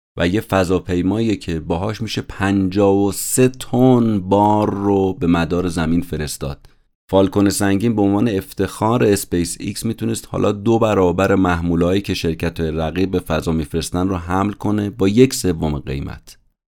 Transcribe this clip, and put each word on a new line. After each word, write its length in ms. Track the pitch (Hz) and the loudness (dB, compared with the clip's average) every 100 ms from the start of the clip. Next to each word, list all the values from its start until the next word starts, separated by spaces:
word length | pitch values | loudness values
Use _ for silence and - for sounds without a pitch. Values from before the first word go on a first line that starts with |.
| _ - | _ -4
و 120 | 87 | 0
یه 120 | 95 | 0
فضاپیماییه 960 | - 95 87 90 87 90 90 107 117 95 | 0 0 2 0 0 -2 0 0 -2 -2
که 240 | - 82 | -4 -6
باهاش 400 | 78 85 104 107 | -4 -4 -4 -6
می‌شه 220 | 107 - | -6 -8
پنجاه 720 | - - 98 98 95 95 101 | -8 -4 0 2 2 2 4
و 180 | 98 101 | 4 2
سه 360 | 92 - - 127 | -2 -4 2 2
تن 720 | 127 - 123 131 123 113 104 | 2 -4 2 4 6 4 0
بار 540 | 92 101 104 107 104 | 2 4 4 4 0
رو 400 | 98 101 98 95 | 0 2 2 2
به 120 | 92 85 | 0 0
مدار 420 | 85 82 87 90 | 2 0 -2 -2
زمین 320 | 82 80 85 | -2 0 0
فرستاد. 680 | - 76 73 - 69 71 - _ _ _ - | -2 -6 -6 -8 -8 -10 -16 _ _ _ 0
فالکون 400 | 95 95 104 101 | 2 4 4 2
سنگین 460 | 87 101 98 117 107 | 2 0 0 0 2
به 60 | |
عنوان 260 | 101 101 117 | 2 2 0
افتخار 760 | 95 - - 95 - 107 123 | -2 -4 -6 -6 -2 0 2
اسپیس 520 | 117 98 - 90 85 - | 2 2 0 -2 -2 -4
ایکس 240 | - 101 | -8 -6
می‌تونست 440 | 113 110 113 110 - | -6 -4 -4 -6 -6
حالا 220 | 95 98 | -2 -2
دو 260 | 104 104 113 | -2 0 2
برابر 560 | 110 98 90 87 98 | 2 4 2 2 2
محمولهایی 680 | 95 92 85 85 85 85 98 | 2 2 0 0 0 2 0
که 140 | 101 | -2
شرکت‌های 560 | 92 85 82 85 - 80 | -4 -4 -2 -4 -4 -4
رقیب 400 | 78 80 85 95 | -4 -4 -2 -2
به 80 | 90 | -2
فضا 340 | - 78 82 | -2 -4 -2
می‌فرستن 560 | 80 73 82 76 90 92 | -2 -2 -6 -4 -4 -2
رو 80 | 92 | -4
حمل 360 | 85 95 101 | -4 -2 -2
کنه 380 | 98 107 104 101 | -4 -4 -2 -4
با 180 | - 98 | -2 0
یک 260 | 107 131 | 4 4
سوم 440 | - 95 82 78 71 | 2 -4 -2 -4 -4
قیمت. 600 | 67 67 71 - - - _ _ | -6 -8 -10 -14 -20 -20 _ _